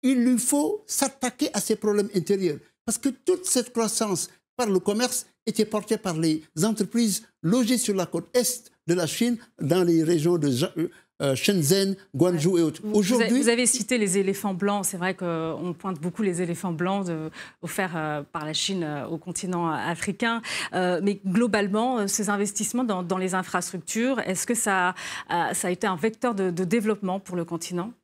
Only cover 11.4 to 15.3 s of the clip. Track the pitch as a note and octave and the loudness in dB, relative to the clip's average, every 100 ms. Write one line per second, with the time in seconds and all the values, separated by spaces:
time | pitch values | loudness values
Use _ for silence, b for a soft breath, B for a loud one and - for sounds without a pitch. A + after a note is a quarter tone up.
11.4 | - G3 C#3+ F#3+ G3 F#3+ B C3+ F3 F3 | 2 2 4 4 2 -2 B 2 4 4
12.4 | D3+ F3+ D#3+ D3+ G#3+ G#3+ F#3+ A#3+ A3+ B3 | 2 4 2 0 0 2 4 2 2 2
13.4 | A#3 A#3 B3 - G#3 B3 G3+ F#3 F#3+ G3 | 2 2 2 0 0 0 0 0 0 -2
14.4 | G#3 F#3 G3+ G3+ F#3 F#3 F3+ F#3 F3 | -4 -2 -2 -2 -4 -4 -4 -2 -4